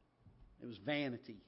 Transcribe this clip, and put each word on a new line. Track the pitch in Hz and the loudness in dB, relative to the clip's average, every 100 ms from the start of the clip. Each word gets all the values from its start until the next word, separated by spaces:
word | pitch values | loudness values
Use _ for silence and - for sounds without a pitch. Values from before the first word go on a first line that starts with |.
| _ _ - - - - | _ _ -20 -18 -20 -10
It | 120 | -8
was | 104 | -4
vanity. | 107 147 139 117 - 104 | 2 4 4 2 -4 -12